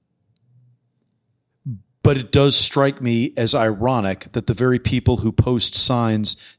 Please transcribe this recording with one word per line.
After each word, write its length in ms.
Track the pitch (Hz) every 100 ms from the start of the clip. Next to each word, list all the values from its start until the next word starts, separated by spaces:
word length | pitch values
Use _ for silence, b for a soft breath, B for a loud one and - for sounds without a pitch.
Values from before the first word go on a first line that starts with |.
| _ _ _ _ _ _ _ _ _ _ _ _ _ _ _ _ - 101 _ _
But 140 | 156 139
it 140 | 117
does 240 | 143 143 135
strike 460 | - 147 139 139
me 320 | 127 117 123 -
as 200 | 117 139
ironic 760 | 113 101 120 127 98 92 -
that 120 | 123 -
the 80 |
very 240 | 98 127 123
people 400 | - 127 120 123
who 140 | 113
post 420 | - - 123 -
signs 640 | - - 123 117 110 104 - B